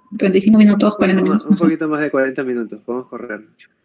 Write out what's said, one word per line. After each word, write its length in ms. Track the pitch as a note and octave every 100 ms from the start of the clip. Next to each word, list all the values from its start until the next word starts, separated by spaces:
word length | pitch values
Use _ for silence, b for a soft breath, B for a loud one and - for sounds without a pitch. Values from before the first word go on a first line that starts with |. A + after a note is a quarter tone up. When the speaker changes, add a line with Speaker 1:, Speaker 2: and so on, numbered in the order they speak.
| - -
Speaker 1:
treinta 220 | G3 F#3
y 20 |
cinco 180 | G3 A3
minutos, 380 | G#3 G3+ G#3 -
cuarenta 240 | F#3+ F#3
Speaker 2:
Un, 80 | F#3
Speaker 1:
minutos? 220 | G#3 -
Speaker 2:
un 60 | G3+
poquito 320 | D#3+ D#3+ D#3
más 120 | D3+
de 120 | D3
cuarenta 320 | C3+ C3+ C3
minutos, 360 | C3 A#2+ A2 G#2
podemos 240 | - B2 B2
correr. 320 | A#2 A#2 G#2 G#2+ _ _ _